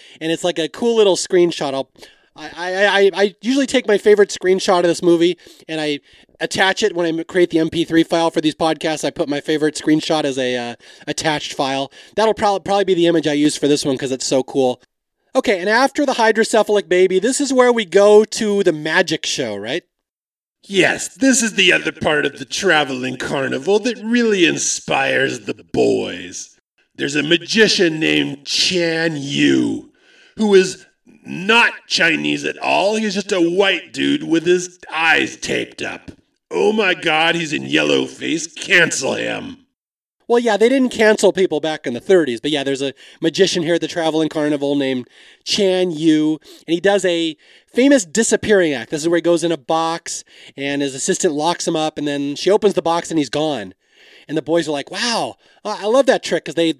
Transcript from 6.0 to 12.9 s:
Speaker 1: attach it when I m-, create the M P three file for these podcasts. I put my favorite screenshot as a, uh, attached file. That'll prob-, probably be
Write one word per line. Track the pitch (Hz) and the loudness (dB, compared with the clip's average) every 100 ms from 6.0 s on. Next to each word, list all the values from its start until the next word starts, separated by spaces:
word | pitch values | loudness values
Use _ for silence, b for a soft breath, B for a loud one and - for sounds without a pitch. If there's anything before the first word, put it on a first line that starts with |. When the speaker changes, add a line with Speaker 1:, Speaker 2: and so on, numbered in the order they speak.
| b b b _ | b b b _
Speaker 1:
attach | 170 - 190 190 | -6 0 0 2
it | 208 | -2
when | 170 170 | 0 -2
I | 160 | -4
m-, | |
create | 165 185 175 | -4 0 2
the | 165 | 2
M | 165 | 0
P | 170 156 | -2 0
three | 160 | 2
file | 160 165 165 | 2 0 0
for | 165 | 0
these | 156 - | -2 -2
podcasts. | 160 151 165 151 147 | -2 -2 -4 -4 -4
I | |
put | - 147 | -4 -4
my | 143 | -4
favorite | - 156 151 147 | -2 0 -2 -2
screenshot | - 156 - 160 147 | 0 0 2 -2 -2
as | 131 | -2
a, | 127 123 | -2 -4
uh, | 120 117 B B - | -6 -12 B B -10
attached | - 160 147 - | -4 -2 -2 -4
file. | - 135 135 135 B B - | -4 -2 -2 -6 B B 0
That'll | 220 | 0
prob-, | 208 208 196 - | 2 0 0 0
probably | 202 | 0
be | 190 | 2